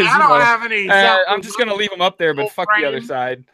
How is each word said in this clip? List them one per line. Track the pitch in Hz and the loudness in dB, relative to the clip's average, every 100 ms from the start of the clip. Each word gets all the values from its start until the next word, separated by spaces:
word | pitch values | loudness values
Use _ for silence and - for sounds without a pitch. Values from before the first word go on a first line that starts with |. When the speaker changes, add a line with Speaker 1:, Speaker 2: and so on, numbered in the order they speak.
| 208 | 2
Speaker 1:
I | |
Speaker 2:
you | 285 | 4
Speaker 1:
don't | 294 | 4
Speaker 2:
know, | 247 | 4
Speaker 1:
have | 240 226 | 4 2
any | 233 214 196 | -2 -4 2
Speaker 2:
uh, | |
Speaker 1:
sound | 196 196 190 185 | 4 4 2 0
Speaker 2:
I'm | 202 | -2
just | 220 208 | -4 -4
gonna | 226 | -4
leave | 202 208 | -2 -4
'em | 180 | -2
up | 185 180 | -4 0
there, | 160 | -2
but | 143 | -2
Speaker 1:
full | 143 | -4
Speaker 2:
fuck | - 185 208 | -4 -2 0
the | 143 | 0
other | 131 | -4
Speaker 1:
frame | 120 | -6
Speaker 2:
side. | 131 127 127 - | -6 -6 -8 -14